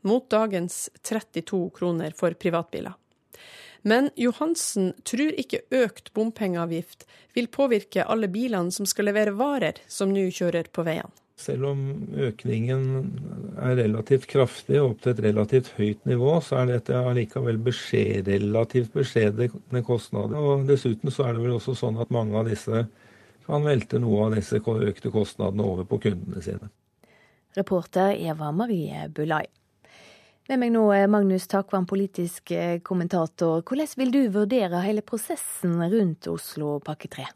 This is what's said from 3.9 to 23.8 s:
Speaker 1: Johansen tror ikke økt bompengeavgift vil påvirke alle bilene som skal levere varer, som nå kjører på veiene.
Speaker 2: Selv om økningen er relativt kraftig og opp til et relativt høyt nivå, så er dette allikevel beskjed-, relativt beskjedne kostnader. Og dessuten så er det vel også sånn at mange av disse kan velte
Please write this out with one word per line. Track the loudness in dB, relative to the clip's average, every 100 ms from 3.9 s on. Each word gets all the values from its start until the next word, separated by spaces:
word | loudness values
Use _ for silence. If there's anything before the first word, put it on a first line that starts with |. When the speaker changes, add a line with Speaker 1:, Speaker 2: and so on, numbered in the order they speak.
| 4 2 2
Speaker 1:
Johansen | -2 0 -2 -2 -2 0 -2 -2 -6
tror | 0 0 -2
ikke | -4 -6 0 0
økt | 0 -2 -8 -2
bompengeavgift | -2 -2 -2 -2 -2 -4 -8 -18 -20 -20 _ -4
vil | -4
påvirke | 0 2 2 0 -2
alle | 0 0 -2
bilene | -2 -2 -2 -2
som | -4 -4
skal | 0 0
levere | 2 0 0
varer, | -2 0 -2 -4 -14
som | -4 0
nå | 2 0
kjører | 0 -2 -2 -4
på | -4
veiene. | -2 -4 -6 _ _ -14
Speaker 2:
Selv | -6 -4 -2
om | -2 -4 -6 -8 -4
økningen | -4 -4 -4 -2 0 0 0 -2 -4 -8 -10 -10 -10 -4
er | 0 2
relativt | 2 0 2 2 4
kraftig | 2 2 0 0 2
og | 2
opp | 0
til | -2
et | 2 2
relativt | 2 4 2 2 -2
høyt | -2 0 -2
nivå, | 2 4 2
så | 2 0
er | 2
dette | 0 0 0
allikevel | 2 0 0 -2 0 0
beskjed-, | 0 -2 0 0 2 0 0
relativt | 0 2 2 2 0 0 -2
beskjedne | 0 4 2 2 -2 -4 -4 -4 0
kostnader. | -2 -2 -4 -2 0
Og | 2 2 4
dessuten | 4 4 0 -2
så | -2 -2
er | 0
det |
vel | 0 -2
også | -2 -4
sånn | -2 -2
at | -2 -2
mange | 0 0
av | 0
disse | -2 0 -2 -2 _ -20 -20 _ _
kan | -4 0 2
velte | 0